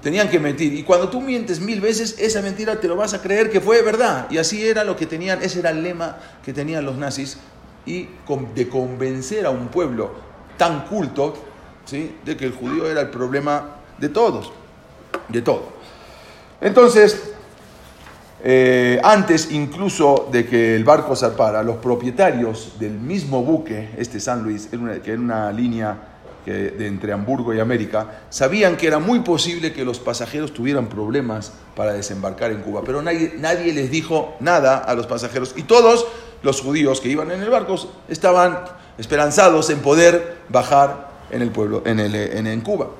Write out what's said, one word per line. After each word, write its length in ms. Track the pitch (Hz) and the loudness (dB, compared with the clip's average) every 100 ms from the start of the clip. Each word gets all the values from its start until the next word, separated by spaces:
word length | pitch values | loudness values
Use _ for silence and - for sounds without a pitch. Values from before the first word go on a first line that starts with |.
Tenían 300 | 143 180 202 | -4 0 2
que 80 | 175 | 2
mentir. 340 | 151 135 160 | 0 -2 -2
Y 100 | 143 | -4
cuando 280 | - 180 180 | 2 2 2
tú 100 | 247 | -4
mientes 400 | 269 247 220 165 | -4 -4 -4 -6
mil 200 | 190 214 | -4 -2
veces, 360 | 202 214 226 - | 0 -2 -4 -2
esa 220 | 220 220 | -2 0
mentira 400 | 196 190 214 220 | -2 -6 -4 -2
te 80 | 180 | -2
lo 80 | 175 | -2
vas 160 | 208 | -2
a 80 | 196 | -4
creer 300 | 190 202 214 | -2 2 2
que 100 | 190 | 2
fue 220 | 185 233 | 4 4
verdad. 460 | 220 220 240 143 - | 4 2 2 0 -2
Y 80 | 156 | -2
así 280 | 160 214 220 | -2 -2 0
era 160 | 220 | 0
lo 140 | 208 185 | 0 -2
que 80 | |
tenían, 380 | 156 160 185 185 | -6 -6 -4 -2
ese 160 | 185 175 | -2 -2
era 120 | 170 | -2
el 120 | 160 | -2
lema 340 | 165 175 165 - - - | -4 -6 -8 -10 -18 -16
que 120 | - | -12
tenían 320 | 131 143 160 139 | -8 -6 -4 -6
los 100 | 131 | -6
nazis. 400 | 139 135 135 - - - - - | -6 -6 -10 -12 -20 -20 -20 -18
Y 200 | - 175 - - | -10 -10 -10 -16
con-, 300 | - 139 123 | -6 -6 -6
de 120 | 110 123 | -4 -2
convencer 760 | 131 127 127 131 131 127 214 | -2 -4 -4 -4 -4 -6 -4
a 60 | 175 | -2
un 180 | 127 120 | -2 -4
pueblo 440 | 165 160 117 101 - - - - - | -2 -2 -2 -6 -8 -18 -20 -20 0
tan 300 | 170 151 - | 0 0 -6
culto, 500 | 208 147 117 143 151 - - - - | -4 -4 -2 -4 -4 -16 -20 -20 -20
¿sí?, 300 | - 139 160 - | -12 -8 -8 -10
de 100 | - | -10
que 120 | 156 131 | -6 -6
el 60 | |
judío 360 | 120 123 151 165 | -6 -6 -4 -2
era 140 | 156 | -2
el 80 | 139 | -2
problema 680 | 123 127 139 143 147 143 - - - | -4 -4 -2 0 -2 -4 -18 -20 -6
de 100 | 147 | -4
todos, 440 | 147 233 143 98 - - - - - - - - | 2 2 2 -8 -16 -20 -20 -20 -20 -14 -14 -6
de 140 | 117 | -4
todo. 260 | 120 123 - - - - - - - - - - | 0 -2 -4 -18 -20 -20 -20 -20 -20 -20 -20 -2
Entonces, 600 | - 202 240 214 208 - - - - - - - - - - - - - | 2 8 8 8 6 6 -8 -16 -20 -20 -20 -20 -20 -20 -20 -20 -20 -8
eh, 560 | - 131 127 127 123 123 | 4 6 6 4 4 4
antes 480 | 185 214 180 160 160 | 6 6 6 2 2
incluso 800 | 147 143 151 196 - 151 139 - | -4 -4 -4 -6 2 4 4 2
de 160 | 123 117 | 0 2
que 300 | 120 113 113 | 2 2 2
el 80 | |
barco 320 | 113 151 - 131 | 6 4 4 -2
zarpara, 440 | 120 110 113 107 | -2 2 2 2
los 140 | 113 113 | -2 -2
propietarios 960 | 127 120 123 120 190 120 117 110 - 104 | -2 -2 -2 2 2 2 -2 -6 -12 -8
del 140 | 107 | -8
mismo 500 | 107 120 196 143 131 | -6 -6 -6 -2 -2
buque, 480 | 123 160 - 107 107 113 | 0 0 -2 -8 -10 -8
este 220 | 120 107 | -8 -8
San 240 | 113 123 | -6 -4
Luis, 240 | 110 107 104 | -4 -6 -8
era 100 | 117 | -8
una, 220 | 117 92 | -8 -8
que 80 | 101 | -8
era 100 | 113 | -6
una 300 | 120 113 107 | -4 -2 -4
línea 460 | 104 120 113 110 98 - - - - | -2 -2 -2 -4 -6 -12 -20 -20 -18
que, 80 | - | -10
de 340 | 98 98 98 107 | -6 -6 -6 -8
entre 260 | 98 104 | -6 -6
Hamburgo 400 | 101 104 131 117 | -4 -2 -4 -2
y 60 | 113 | -2
América, 640 | 113 123 107 107 110 - - | 0 0 -2 -4 -6 -12 -14
sabían 460 | - 135 208 196 165 | -2 0 4 2 4
que 100 | 160 | 0
era 140 | 151 | 0
muy 200 | 170 240 | 2 0
posible 520 | 175 165 170 170 160 | 2 0 0 -2 -6
que 120 | 151 | -4
los 140 | 127 120 | -6 -4
pasajeros 560 | - 117 117 151 151 | -6 -6 -6 -6 -8
tuvieran 340 | - 120 143 113 | -4 -2 0 -2
problemas 640 | 101 107 135 127 110 101 - - | -6 -2 -2 -2 -6 -8 -18 -20
para 180 | - 107 | -4 -4
desembarcar 580 | 101 98 98 98 95 117 | -4 -6 -6 -8 -4 -4
en 100 | 104 | -4
Cuba, 200 | 104 101 - | -6 -6 -4
pero 160 | 139 | -4
nadie, 320 | 156 170 160 - | -2 -2 -2 -2
nadie 340 | 156 175 170 | -2 0 0
les 180 | 151 131 | -2 -2
dijo 460 | 156 160 160 - - | -4 -2 -2 -2 -4
nada 400 | 135 175 135 135 | 2 4 4 2
a 160 | - | 0
los 140 | 117 113 | -4 -2
pasajeros, 460 | 120 117 120 127 - | -6 -6 -6 -6 -8
y 80 | |
todos 420 | - 233 226 233 - - - - | 6 8 8 6 2 -8 -18 -4
los 180 | 143 135 | -2 -2
judíos 400 | 131 151 143 131 | -2 2 2 2
que 80 | 123 | -2
iban 240 | 143 156 | -4 -4
en 100 | 185 | -6
el 80 | 202 | 0
barco 240 | 254 196 190 - - - | 0 0 -6 -6 -18 -12
estaban 520 | 160 185 180 180 165 - - - - | 0 4 6 4 2 -10 -18 -20 -16
esperanzados 720 | 110 147 147 143 190 160 151 | -4 0 2 6 8 6 2
en 120 | 147 | 0
poder 580 | 139 151 170 170 170 - - | 4 6 8 6 0 -12 0
bajar 600 | 123 123 139 139 - - - - | 0 4 4 4 2 -14 -20 -10
en 100 | 120 | -4
el 80 | 120 | -4
pueblo, 320 | 110 107 107 | -2 -2 -2
en 140 | - 110 | -2 0
el, 160 | 104 | 0
en, 320 | 104 104 - 110 | -2 -4 -4 -4
en 140 | 110 | -6
Cuba. 300 | 117 202 120 | -4 -4 -4